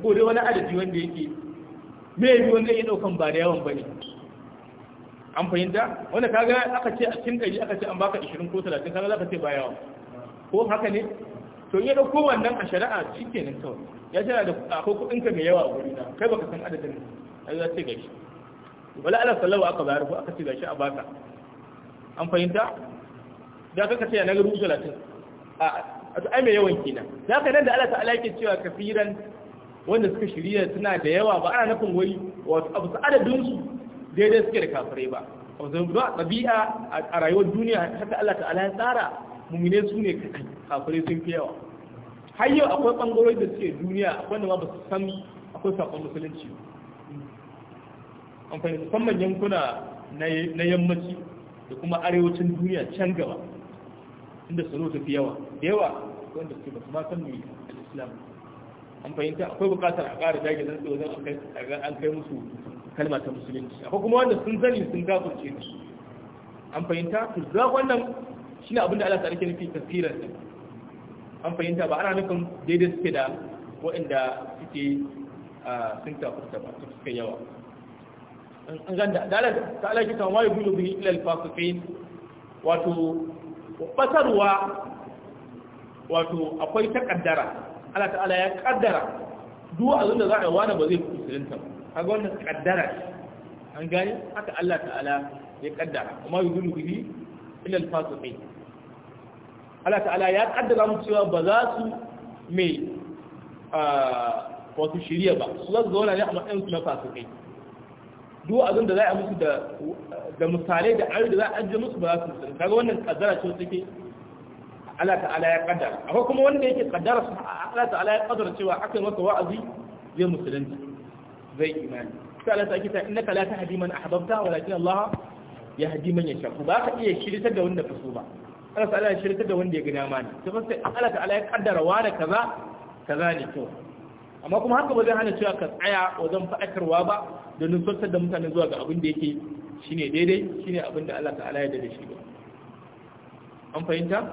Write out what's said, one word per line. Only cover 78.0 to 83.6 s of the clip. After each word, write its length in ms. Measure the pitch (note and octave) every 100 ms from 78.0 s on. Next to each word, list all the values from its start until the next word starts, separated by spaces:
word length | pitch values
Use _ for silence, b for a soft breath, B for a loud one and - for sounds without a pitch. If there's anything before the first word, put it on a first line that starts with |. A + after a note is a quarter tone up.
| - - - - - - -
An, 120 | D#3 F#3+
an 80 | F#3
ganda, 320 | G3+ F3 -
da 60 | G3+
Allah 160 | A#3+ - - -
ta'ala 220 | G3+ A3+
ke 140 | G#3+ A3+
cewa, 140 | F#3+
"Ma 100 | G#3+
yudillu 320 | A3 G3 G3+
bihi 240 | F3+ F3+ F#3+
illa 120 | F#3+
al-fasiqin." 680 | F3 E3+ E3 E3 - F3 F3 - - - - - - - - E3
Wato, 640 | E3 F3 E3 E3 E3 - - - -